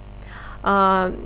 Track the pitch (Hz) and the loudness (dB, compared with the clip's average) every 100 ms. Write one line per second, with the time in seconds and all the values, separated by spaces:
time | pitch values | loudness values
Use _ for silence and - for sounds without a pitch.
0 | - - - - - - - 196 190 190 | -12 -16 -16 -16 -14 -6 2 4 6 4
1 | 185 - | 2 -4